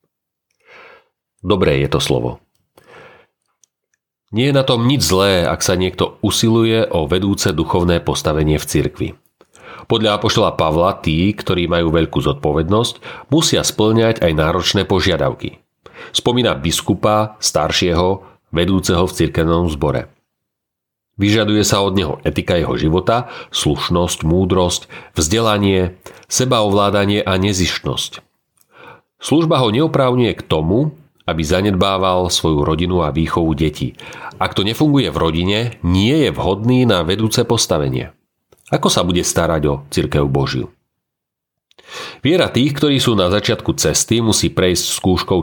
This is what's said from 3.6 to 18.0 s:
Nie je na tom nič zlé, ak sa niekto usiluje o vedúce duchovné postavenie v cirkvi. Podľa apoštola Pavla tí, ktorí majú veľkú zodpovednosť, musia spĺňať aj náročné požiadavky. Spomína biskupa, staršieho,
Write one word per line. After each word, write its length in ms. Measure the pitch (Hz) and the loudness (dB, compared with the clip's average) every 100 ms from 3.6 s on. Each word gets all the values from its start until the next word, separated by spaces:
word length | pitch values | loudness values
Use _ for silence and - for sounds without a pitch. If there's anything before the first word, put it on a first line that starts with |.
| _ _ _ _ _ _ - | _ _ _ _ _ _ -8
Nie 160 | 107 135 | -2 2
je 80 | 139 | 2
na 80 | 135 | 2
tom 240 | 120 120 | 2 2
nič 160 | 143 - | 2 2
zlé, 400 | 92 98 92 78 | 2 4 2 2
ak 160 | - | 0
sa 160 | - 90 | 0 0
niekto 400 | 92 - - - 104 | 0 -2 -4 -2 -4
usiluje 640 | - 113 113 113 113 107 | 0 2 4 4 2 0
o 160 | 87 73 | 0 0
vedúce 480 | 92 98 98 - | 0 0 0 -2
duchovné 480 | 80 80 92 87 85 | -2 0 2 2 2
postavenie 560 | - 69 - 76 76 76 | 0 -2 0 0 2 0
v 80 | - | 0
cirkvi. 440 | 76 69 - 90 - _ _ _ - - - - | -2 -2 -4 -10 -10 _ _ _ -20 -20 -14 -4
Podľa 320 | 113 107 104 | 0 0 0
apoštola 400 | 107 - 90 - | 0 2 0 2
Pavla 400 | 80 78 90 95 | 0 2 2 0
tí, 320 | 82 78 98 | -2 0 0
ktorí 400 | 104 - 90 82 | -2 -2 -2 0
majú 240 | 85 82 | 0 2
veľkú 240 | 82 78 71 | 0 0 -2
zodpovednosť, 1120 | 73 69 76 73 80 107 117 - - - - | -2 -2 -2 -2 0 0 -2 -6 -16 -14 -2
musia 320 | 151 160 95 | 0 2 0
spĺňať 640 | - - 107 113 113 113 85 | 0 0 2 4 2 2 0
aj 60 | |
náročné 560 | 78 78 87 87 101 92 | 2 0 0 0 0 0
požiadavky. 720 | 95 92 80 69 - - - _ _ - - - - | 0 2 0 -2 -4 -10 -14 _ _ -20 -20 -10 -4
Spomína 400 | 135 120 117 69 | 0 2 0 0
biskupa, 800 | 80 - - 95 110 107 110 - | -2 -4 -2 0 2 0 0 -4
staršieho, 880 | - 80 78 - 92 82 | -2 -2 0 0 0 2